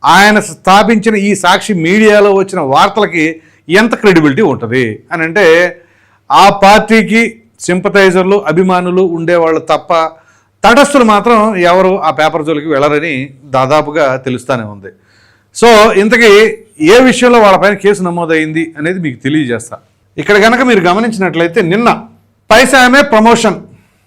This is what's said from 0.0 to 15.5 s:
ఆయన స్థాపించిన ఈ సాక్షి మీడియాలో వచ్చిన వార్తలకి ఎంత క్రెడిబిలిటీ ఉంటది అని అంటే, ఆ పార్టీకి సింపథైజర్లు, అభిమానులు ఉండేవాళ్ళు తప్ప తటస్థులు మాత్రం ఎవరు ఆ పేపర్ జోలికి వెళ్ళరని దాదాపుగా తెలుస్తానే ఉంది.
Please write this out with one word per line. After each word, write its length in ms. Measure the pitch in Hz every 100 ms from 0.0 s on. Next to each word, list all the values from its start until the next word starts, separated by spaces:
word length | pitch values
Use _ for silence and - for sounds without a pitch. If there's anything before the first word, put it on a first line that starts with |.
ఆయన 360 | 135 170 208 214
స్థాపించిన 760 | 196 160 - 196 208 226 226
ఈ 200 | 214 202
సాక్షి 400 | 190 175 180 -
మీడియాలో 580 | 190 160 208 220 208 208
వచ్చిన 260 | 196 190 185
వార్తలకి 800 | 160 143 196 208 196 170 156 160 _ _ -
ఎంత 260 | 180 226
క్రెడిబిలిటీ 480 | 240 214 175 151 139
ఉంటది 600 | 202 120 113 123 117 107 -
అని 100 | 170
అంటే, 240 | 160 165 180 165 175 170 _ _ _ _ -
ఆ 160 | 143 196
పార్టీకి 920 | 202 196 208 208 220 175 220 233 - _ _
సింపథైజర్లు, 840 | - 180 190 190 190 180 185 202 151
అభిమానులు 560 | 160 190 180 180 180
ఉండేవాళ్ళు 580 | 185 170 165 175 160 160
తప్ప 320 | 160 151 - 170 160 - _ _ _ _
తటస్థులు 400 | 202 240 277 285
మాత్రం 520 | 233 208 208 233 214 196
ఎవరు 460 | 175 185 185 190
ఆ 80 | 156
పేపర్ 320 | 143 156 160 151
జోలికి 220 | 151 151
వెళ్ళరని 600 | 139 147 147 165 135 139 135
దాదాపుగా 720 | 147 127 131 151 147 151 143 127
తెలుస్తానే 480 | 131 123 120 127
ఉంది. 260 | 107 104 95 - _ _ _ _ _